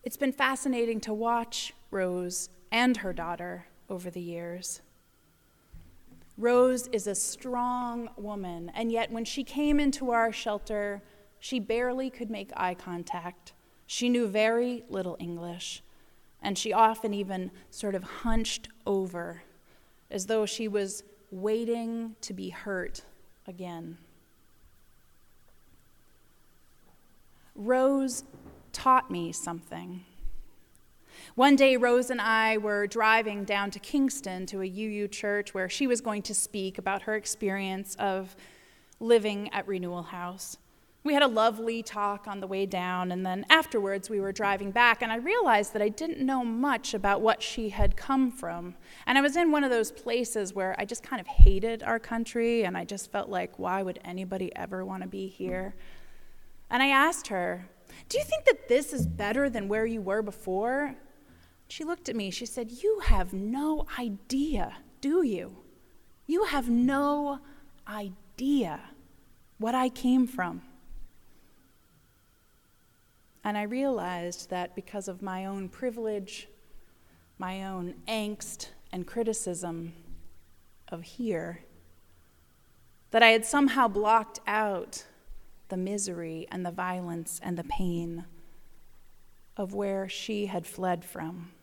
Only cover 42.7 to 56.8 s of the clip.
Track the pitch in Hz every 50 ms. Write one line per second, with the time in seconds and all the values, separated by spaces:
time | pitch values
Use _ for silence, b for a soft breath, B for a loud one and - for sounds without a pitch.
42.7 | 196 180 180 180 180 180 180 180 180 185 185 185 185 196 202 - 311 320 311 -
43.7 | - 220 196 196 196 196 190 - 220 202 196 196 196 - 214 202 196 196 202 196
44.7 | 190 233 240 240 226 - 247 226 220 233 240 339 415 494 415 285 226 208 208 -
45.7 | - 214 208 214 214 - 320 330 - - 269 262 269 254 247 233 226 233 262 285
46.7 | 262 226 - - - 208 202 202 202 - 214 220 - - - - - 262 220 208
47.7 | 196 208 254 - - - - - 269 262 262 247 233 - - 170 170 170 170 180
48.7 | 180 - B B B B B - 254 269 277 294 277 349 349 320 302 294 277 262
49.7 | 247 233 214 214 - - - 240 202 247 240 - - 220 202 185 190 196 185 190
50.7 | 190 - 208 202 240 - - - 262 226 - - - - - - 196 196 208 226
51.7 | 226 220 - - 233 226 - - 226 226 226 - - 240 233 233 233 233 208 180
52.7 | 185 175 175 175 202 190 - - - 202 - - 202 180 180 180 - - 185 180
53.7 | 185 196 196 185 180 - - 180 175 185 190 185 190 185 190 180 - - 180 185
54.7 | 196 185 185 190 190 185 180 190 196 196 190 190 - - 190 180 185 185 190 196
55.7 | - b b b b b b b b b b b b b b b b - - -
56.7 | 240 247